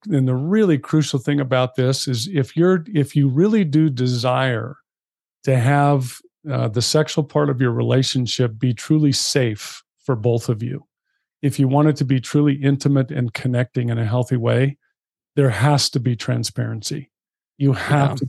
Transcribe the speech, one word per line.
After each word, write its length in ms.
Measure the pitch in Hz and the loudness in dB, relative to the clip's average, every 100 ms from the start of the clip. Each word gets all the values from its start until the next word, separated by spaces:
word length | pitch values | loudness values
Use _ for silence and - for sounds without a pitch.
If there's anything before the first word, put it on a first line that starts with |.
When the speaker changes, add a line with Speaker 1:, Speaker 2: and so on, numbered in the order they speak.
| 214 | -4
Speaker 1:
and 180 | 147 127 | 0 0
the 60 | 127 | 0
really 420 | 151 214 208 143 | 0 2 2 0
crucial 400 | - 156 147 139 | 0 0 0 -2
thing 200 | 143 143 | -2 -2
about 360 | 135 127 127 - | 0 0 0 0
this 320 | 127 131 - | 0 0 -2
is 200 | 120 139 | -4 -4
if 220 | 170 131 156 | -2 -2 2
you're, 260 | 180 185 160 | 2 2 0
if 220 | 180 135 147 | -2 0 2
you 120 | 139 | 2
really 340 | 131 202 220 | 2 2 2
do 260 | 170 147 156 | 2 2 2
desire 840 | 123 123 123 127 127 131 113 117 - _ _ _ _ _ _ | 2 -2 0 0 0 0 -2 -6 -12 _ _ _ _ _ _
to 140 | - 131 | 0 2
have, 600 | 120 143 143 139 123 - _ _ 151 | 4 4 4 2 -2 -10 _ _ -8
uh, 180 | 127 120 | -4 -2
the 140 | 113 | -2
sexual 420 | - 151 151 - | 0 0 0 -2
part 280 | 143 147 147 | -2 0 0
of 100 | 127 | 0
your 100 | 127 | 0
relationship 880 | 117 117 127 131 135 117 - 123 110 | 0 0 0 0 -2 -2 -2 -2 -2
be 160 | 131 | -4
truly 380 | 110 - 156 147 | -2 0 2 2
safe 720 | - - 143 123 104 - - _ _ | 0 0 0 -2 -4 -10 -18 _ _
for 120 | - 120 | -4 -2
both 340 | 120 117 117 | 0 0 0
of 140 | 110 | -4
you, 200 | 120 135 - _ _ _ _ _ | -4 -10 -14 _ _ _ _ _
if 160 | 143 139 | -4 0
you 80 | 135 | 2
want 220 | 143 151 | 4 4
it 60 | 143 | 2
to 80 | 131 | 0
be 140 | 131 | -2
truly 360 | - 147 147 139 | 0 0 2 2
intimate 560 | 139 139 143 139 131 | 0 0 2 0 0
and 220 | 147 120 | -2 -4
connecting 560 | - 127 123 123 127 120 | -4 -2 -2 -2 -4 -4
in 100 | 113 | -2
a 60 | 110 | -2
healthy 320 | 123 123 123 | -2 0 -2
way, 400 | 117 117 139 139 _ _ _ _ _ - | 0 2 0 -2 _ _ _ _ _ 0
there 140 | 135 | 0
has 380 | 98 143 143 - | 2 2 2 0
to 80 | 143 | -2
be 160 | 120 117 | -2 -4
transparency. 960 | - 120 117 - 113 113 - 147 139 _ _ _ _ - | -2 -4 -4 -6 -6 -6 -8 -10 -12 _ _ _ _ -2
You 140 | 139 | 0
have 380 | 127 - 143 139 | 0 0 2 2
Speaker 2:
Yeah. 40 | |
Speaker 1:
to 100 | 139 | 0